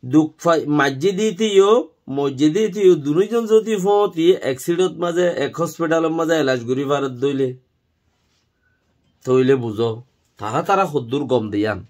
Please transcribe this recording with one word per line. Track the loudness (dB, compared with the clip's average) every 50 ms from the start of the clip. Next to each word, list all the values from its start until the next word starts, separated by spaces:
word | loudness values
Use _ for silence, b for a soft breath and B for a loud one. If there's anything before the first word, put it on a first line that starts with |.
| -8
দুঃখ | 2 2 2 2 2 -4 _ 0
ফাই, | 0 2 2 0 0 0 2
মসজিদ | 2 0 0 0 -2 -2 0 0 -2 -2
ইতিও, | 0 0 -2 2 4 4 6 6 4 2 2 -4 _ _ _ -8 -6 -2
মসজিদ | -2 -2 0 2 0 2 2 2 -2
ইতিও, | -2 -2 2 4 4 4 4 2
দুইজন | -2 0 0 0 0 0 -2 0 4
যদি | 2 2 4 2 -4 -2 0
ফতি | 2 2 2 2 0 0 0 2 2 2 2 0
অ্যাক্সিডেন্ট | -6 -6 -4 -4 -4 -2 0 0 -2 -2 -4 -6
মাঝে, | -4 0 0 0 0 0 -2 -4
এক | -4 -4 -4
হসপিটালের | -6 -6 -4 -6 -2 0 0 0 0 0 -2 -2
মাঝে | 0 0 0 0 2
এলাজ | 0 0 -2 -2 -4
করি | -4 -4 -2 -2
ভারত | -2 -2 -2 -4 -6 -4 -4
দইলে, | -4 -2 -2 -4 -4 -4 -10 _ _ _ _ _ _ _ _ _ _ _ _ _ _ _ _ _ _ _ _ _ _ _ _ _ _ _ _ _ _ _ _ _
তইলে | 0 2 2 4 4 2 2 0
বুঝো, | -6 -4 -4 -4 -4 -4 -8 -14 _ _ _ _ _ _ _
তারা | -10 -6 -4 -4 -2 0
তারা | 0 0 0 -2
সদ্দুর | -2 -6 -6 -4 -6 -6 -4 -2
গম | -2 -2 -2 -2 -4
দিয়ান। | -4 -2 -2 -4 -8 -10 -20